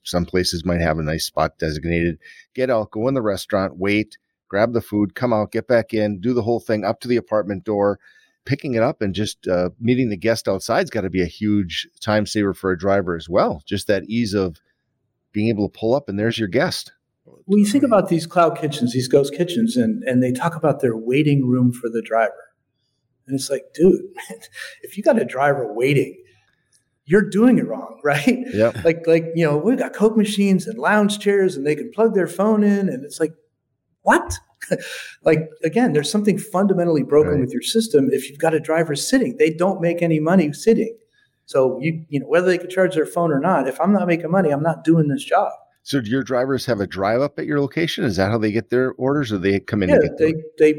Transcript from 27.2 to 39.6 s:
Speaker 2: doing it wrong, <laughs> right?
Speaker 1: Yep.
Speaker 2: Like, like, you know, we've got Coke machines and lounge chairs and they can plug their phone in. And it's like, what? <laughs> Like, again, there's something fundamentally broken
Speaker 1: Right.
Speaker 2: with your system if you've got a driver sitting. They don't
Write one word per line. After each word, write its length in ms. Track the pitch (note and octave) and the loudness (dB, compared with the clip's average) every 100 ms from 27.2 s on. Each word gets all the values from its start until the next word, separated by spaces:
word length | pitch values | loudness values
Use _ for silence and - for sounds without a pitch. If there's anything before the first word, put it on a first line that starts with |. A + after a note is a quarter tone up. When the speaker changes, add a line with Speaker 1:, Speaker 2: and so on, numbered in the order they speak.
| - | 2
Speaker 2:
doing 280 | G3 B3 F#3+ | 4 4 4
it 100 | B2 | 0
wrong, 320 | A2 - - | -6 -12 -6
<laughs> 20 | |
right? 360 | D3 C#3+ B3+ G#3+ - | -2 0 0 0 -2
Speaker 1:
Yep. 320 | G2+ A2+ - E3 | 0 0 2 0
Speaker 2:
Like, 200 | E3 E3 | 0 2
like, 180 | E3 E3 E3 | 2 2 0
you 100 | D#3+ | 0
know, 120 | D3 | 2
we've 200 | F#3+ C4 | 0 0
got 160 | C3 | -2
Coke 220 | - A3 A3 | 0 2 4
machines 520 | G3 G3+ G3+ F#3 - | 0 2 2 2 0
and 120 | A2+ | -4
lounge 400 | E3 G#3+ G3+ G3+ | 2 2 2 0
chairs 380 | G3+ G3+ F#3 C#3 | 0 2 2 0
and 100 | C#3+ | -2
they 80 | D3+ | -2
can 160 | - | -4
plug 240 | - A3+ F#3+ | 0 2 2
their 120 | D#3+ | -2
phone 360 | - G#3 G#3+ | 0 2 4
in. 240 | G#3 G3+ F#3+ | 2 2 0
And 160 | C3 | -4
it's 160 | D3 - | -10 -4
like, 140 | D#3 - _ _ _ _ _ _ | -4 -4 _ _ _ _ _ _
what? 340 | F#3 D#4 - - - _ - | 2 2 0 -10 -14 _ -8
<laughs> 80 | E3+ - - - - | -8 -6 -14 -16 -4
Like, 260 | - D#3+ D#3+ - | 2 2 0 -6
again, 300 | D#3+ A3 B3 | -2 0 2
there's 180 | D3 - | 2 0
something 260 | G#3+ G#3 D#3 | 0 0 0
fundamentally 680 | - F3+ G3+ E3+ F3 D3+ | -2 0 2 2 2 0
broken 300 | B2 D3 D3+ | 4 4 4
Speaker 1:
Right. 60 | C#3+ | 2
Speaker 2:
with 120 | B2 | -2
your 80 | A#2+ | -4
system 480 | - A3+ A3+ D3 C3+ | -2 -2 2 2 2
if 180 | C3 - | 0 -4
you've 100 | - | -4
got 140 | E3 | -2
a 60 | D#3 | 0
driver 360 | - D#3+ E3 C#3+ | 0 0 0 -2
sitting. 420 | - C4 D#3 A#2 | 0 0 0 2
They 120 | D#3+ | 0
don't 300 | D#3+ | 2